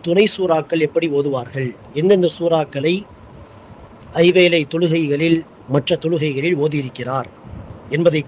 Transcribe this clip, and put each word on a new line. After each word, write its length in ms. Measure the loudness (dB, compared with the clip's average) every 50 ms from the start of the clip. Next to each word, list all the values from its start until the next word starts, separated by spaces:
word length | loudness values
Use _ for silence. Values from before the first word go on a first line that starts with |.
| -4 -2
துணை 180 | 2 2 2 2 2
சூறாக்கள் 500 | -2 0 0 0 0 0 -2 -2 0 0 0
எப்படி 220 | 0 -2 -2 0 -2 0
ஓதுவார்கள், 500 | -2 -2 -2 -4 -6 -8 -8 -6 -6 -6 -8 -10 -18 -12 -6 -2
எந்தெந்த 300 | 2 2 2 4 2 0 -2 -2
சூறாக்களை 560 | -2 0 0 0 -2 -2 -6 -4 -2 -2 -2 -2 -6 -12 -20 -20 -20 -20 -20 -20 -20 -20 -20 -20 -20 -20 -20 -20 -20 -20 -20 -20 -20 -10 0 4 4
ஐவேளை 360 | 6 6 6 6 6 4 2 0 0 -2
தொழுகைகளில் 680 | 0 0 2 2 0 0 0 -2 0 2 2 2 0 -2 -6 -18 -20 -10 -2 -2
மற்ற 240 | -2 0 0 -2 -2 -2
தொழுகைகளில் 560 | -2 -2 -2 -2 -2 -4 -2 -2 -2 0 0 0
ஓதியிருக்கிறார் 680 | -2 -2 -2 -6 -6 -8 -10 -10 -6 -6 -6 -6 -8 -12 -20 -20 -18 -18 -16 -16 -18 -18 -18 -14 -6 -4 2
என்பதை 260 | 2 2 2 2 -4